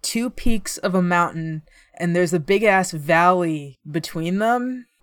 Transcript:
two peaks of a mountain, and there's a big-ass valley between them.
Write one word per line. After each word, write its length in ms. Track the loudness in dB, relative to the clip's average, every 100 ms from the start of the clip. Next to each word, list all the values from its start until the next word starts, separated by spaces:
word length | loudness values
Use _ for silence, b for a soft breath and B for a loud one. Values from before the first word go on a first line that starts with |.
two 280 | -6 -4 -4
peaks 480 | 0 2 2 0 -6
of 160 | -2
a 80 | 0
mountain, 600 | 2 2 0 -2 -6 -8 -12 b b -6
and 160 | -2
there's 200 | 2 2
a 80 | 0
big-ass 500 | 2 2 4 2 2
valley 880 | -4 0 4 4 4 0 -4 -8 -16 -8
between 500 | -8 -6 -6 -2 0
them. 480 | 0 0 -2 -8 -14 _